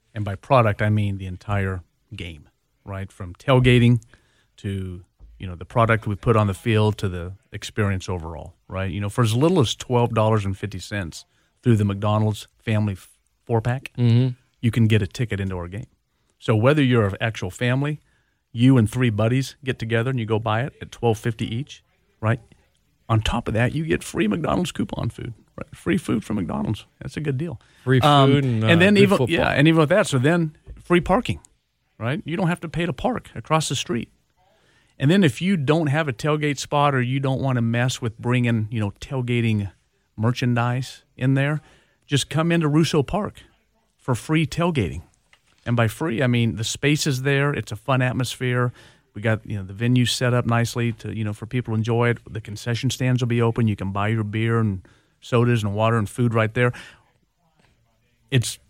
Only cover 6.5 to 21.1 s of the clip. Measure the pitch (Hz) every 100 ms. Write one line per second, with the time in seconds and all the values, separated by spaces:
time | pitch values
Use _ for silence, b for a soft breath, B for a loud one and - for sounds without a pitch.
6.5 | 95 120 107 107 104 101 90 90 98 _
7.5 | 113 - - 101 95 - 92 80 78 76
8.5 | - - 95 95 98 101 113 117 117 160
9.5 | 185 113 - - 120 120 113 110 110 98
10.5 | 95 101 95 - 104 85 - - _ _
11.5 | _ 123 107 104 101 104 107 107 104 -
12.5 | _ - 107 107 95 - _ _ _ -
13.5 | 113 117 131 - - 120 117 127 123 _
14.5 | _ 120 120 110 110 98 - 117 98 95
15.5 | 92 85 98 127 _ _ _ _ _ -
16.5 | 110 120 151 131 120 101 - 117 104 92
17.5 | - 123 131 143 151 _ _ _ _ _
18.5 | 117 127 135 110 123 123 104 113 127 131
19.5 | - 127 120 113 113 120 131 107 110 110
20.5 | 107 139 - - - 117